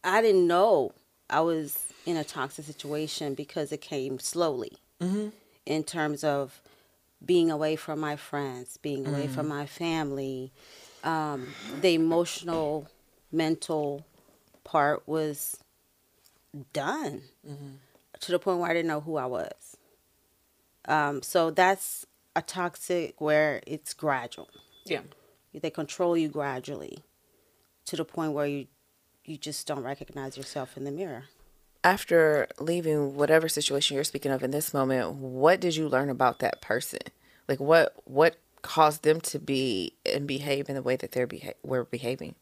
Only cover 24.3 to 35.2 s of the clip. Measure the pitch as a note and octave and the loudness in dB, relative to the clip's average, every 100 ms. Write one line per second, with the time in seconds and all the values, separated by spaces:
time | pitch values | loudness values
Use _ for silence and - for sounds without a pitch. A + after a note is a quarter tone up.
24.3 | - - - _ _ - A2+ - - _ | -14 -18 -20 _ _ -8 -6 -8 -20 _
25.3 | _ _ D#3+ D#3 - D#3 - F3 E3+ D#3 | _ _ -10 -8 -6 -8 -2 0 2 0
26.3 | D3+ C#3 C3 B2 G2+ D2 - _ _ _ | -2 -6 -6 -8 -10 -12 -16 _ _ _
27.3 | _ _ _ _ _ - E3 D#3+ - D#3 | _ _ _ _ _ -8 -6 -6 -2 -2
28.3 | D3 C#3+ C#3+ C3 _ _ _ _ _ - | 0 0 -2 -8 _ _ _ _ _ -16
29.3 | D3+ D3+ C#3+ - C#3+ B2+ C#3+ B2+ C#3+ C3+ | -12 -8 -8 -6 -6 -4 -8 -10 -10 -10
30.3 | C3+ C#3 D3 B2+ - C#3 D3 F#3+ A#2+ C3+ | -10 -10 -8 -8 -8 -8 -6 -6 -8 -14
31.3 | _ - _ _ _ F3 G3 - E3+ D#3 | _ -20 _ _ _ 2 2 4 6 8
32.3 | D3 - - D#3 F3 D#3+ D3+ C#3+ C#3 D3 | 6 0 -4 -2 0 2 2 0 2 6
33.3 | D#3+ D#3+ D#3 D3 C#3 - C#3 D3+ C#3+ C#3 | 6 6 -2 0 0 0 0 -2 -2 0
34.3 | C3 B2+ C#3+ - C#3+ C3 C3 F2+ C#3 | 0 0 -2 0 0 2 2 0 -4